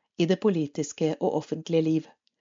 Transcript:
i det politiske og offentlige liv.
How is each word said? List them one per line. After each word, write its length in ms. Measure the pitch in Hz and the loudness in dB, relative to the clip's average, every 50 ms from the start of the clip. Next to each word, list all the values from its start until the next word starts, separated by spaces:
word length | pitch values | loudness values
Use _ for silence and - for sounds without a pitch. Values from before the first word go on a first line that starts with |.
| _ _ _ | _ _ _
i 80 | - 170 | 0 2
det 140 | - 185 - | 2 2 2
politiske 680 | - 214 185 165 151 143 - 165 147 - - - 160 156 - - | 2 0 2 2 -2 -4 -4 -6 -6 -6 -4 -2 0 0 0 0
og 160 | - - - 160 - | -2 -2 0 -2 -4
offentlige 420 | - 156 160 - - 165 165 156 | -4 -8 -8 -4 0 0 2 2
liv. 220 | 160 160 156 - - - _ _ _ _ _ | 2 2 0 -2 -4 -20 _ _ _ _ _